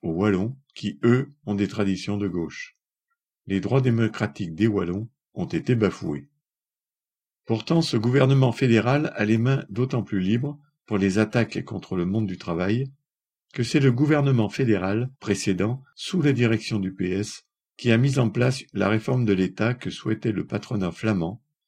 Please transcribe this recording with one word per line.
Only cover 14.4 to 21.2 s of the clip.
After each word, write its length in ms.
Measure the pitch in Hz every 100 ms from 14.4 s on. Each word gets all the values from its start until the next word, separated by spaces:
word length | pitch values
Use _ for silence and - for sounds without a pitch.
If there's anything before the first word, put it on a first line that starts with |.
| 104
fédéral 640 | - 127 101 92 107 127 -
précédent, 640 | - 98 - 90 104 131 -
sous 280 | - - 185
la 100 | 147
direction 460 | 123 117 110 - 107
du 160 | 95
P 160 | 95 90
S, 340 | 95 107 - _ _ _ -
qui 140 | 120
a 80 | 113
mis 200 | 139 131
en 120 | 113
place 320 | 120 123 131 -
la 140 | 101 98
réforme 360 | 110 123 127
de 80 | 113
l'État 420 | 95 92 - 110
que 160 | 123 123
souhaitait 420 | - 110 110 117
le 140 | 95 -
patronat 460 | 104 - 107 90
flamand 500 | - 110 98